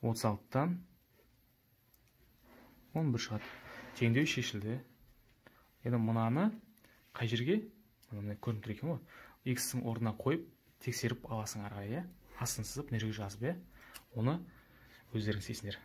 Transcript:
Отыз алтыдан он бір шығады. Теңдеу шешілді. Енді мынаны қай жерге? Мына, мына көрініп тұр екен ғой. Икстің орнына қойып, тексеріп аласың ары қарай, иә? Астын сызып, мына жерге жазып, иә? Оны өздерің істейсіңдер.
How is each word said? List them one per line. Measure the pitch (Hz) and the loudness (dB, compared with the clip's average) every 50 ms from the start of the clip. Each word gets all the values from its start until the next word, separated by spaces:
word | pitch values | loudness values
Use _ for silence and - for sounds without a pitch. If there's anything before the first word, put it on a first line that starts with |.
| - | 2
Отыз | 117 113 - - 113 | 0 0 4 2 2
алтыдан | 104 101 - - - 131 143 175 175 180 - - - _ _ _ _ - - - _ _ _ _ _ _ _ _ _ _ _ _ _ - _ _ _ _ - - _ _ _ - - - - - - - - - - | 2 2 -4 -2 0 2 2 2 0 -2 -4 -12 -20 _ _ _ _ -20 -20 -20 _ _ _ _ _ _ _ _ _ _ _ _ _ -20 _ _ _ _ -20 -20 _ _ _ -20 -20 -20 -20 -20 -20 -20 -20 -6 -2
он | 160 160 151 120 | 2 2 4 4
бір | 117 - | 2 2
шығады. | - 110 104 - - - - - - - - - - - - | 0 -2 -4 -4 -6 -14 -14 -16 -14 -14 -14 -14 -14 -2 4
Теңдеу | 123 117 117 127 151 156 | 4 6 6 6 6 4
шешілді. | - - 120 - - 107 98 107 117 135 - - - _ - - - - _ _ _ _ _ - - - - _ _ _ - 123 | 2 0 0 0 -2 -2 -2 -2 -2 -4 -6 -10 -20 _ -20 -20 -20 -20 _ _ _ _ _ -20 -20 -20 -20 _ _ _ -2 2
Енді | 120 120 113 | 2 4 4
мынаны | 110 113 113 113 113 120 147 185 214 214 - - - - - _ - - - _ _ - | 4 4 4 4 4 4 4 4 4 2 0 -14 -18 -20 -20 _ -20 -20 -20 _ _ -6
қай | - 117 113 | -2 0 2
жерге? | 117 117 120 139 185 214 214 - - - - - _ _ - - | 2 2 4 4 2 2 2 -2 -14 -20 -20 -20 _ _ -16 -10
Мына, | - 104 | -8 -6
мына | 101 104 104 - - | -4 -4 -4 -4 -2
көрініп | - 113 104 104 113 | -2 -2 -2 -2 -6
тұр | 104 | -6
екен | - - 127 | -4 -2 -2
ғой. | 123 120 - - - - - - - _ _ 131 127 | -2 -4 -6 -12 -20 -20 -20 -20 -20 _ _ 0 0
Икстің | 123 - - - 123 117 123 | 0 0 -2 -2 -2 0 0
орнына | 113 113 110 113 104 107 | 0 2 2 0 0 0
қойып, | - 135 147 170 - - - _ _ _ _ _ - | 0 2 2 2 0 -6 -16 _ _ _ _ _ -6
тексеріп | - 120 - - 113 123 117 - - | -4 -4 0 0 0 0 -2 -4 -4
аласың | - 110 107 107 - 110 101 | -4 -4 -4 -4 -6 -6 -6
ары | 101 101 101 | -6 -6 -6
қарай, | 101 101 117 | -4 -4 -4
иә? | 151 180 180 - - - - - - 120 | -4 -4 -8 -12 -18 -20 -20 -8 -4 -4
Астын | 117 - - 110 - | -4 -2 -4 -6 -6
сызып, | - 135 143 - | -4 -6 -4 -2
мына | 123 110 | 0 0
жерге | 110 110 107 107 104 | 0 0 -2 -2 -4
жазып, | 98 98 101 113 143 | -6 -4 -2 -2 -2
иә? | 180 175 - - - - - - - - - _ - | -2 -2 -6 -14 -20 -20 -20 -18 -18 -18 -20 _ -4
Оны | 117 110 123 151 175 175 - - - - - - - - - - - - - - | 0 2 2 2 0 -2 -8 -16 -20 -20 -20 -20 -20 -20 -20 -20 -20 -20 -4 -2
өздерің | 113 104 107 104 101 95 | -2 0 2 0 0 -2
істейсіңдер. | - 113 - - 98 98 - - | -6 -8 -6 -6 -8 -8 -8 -12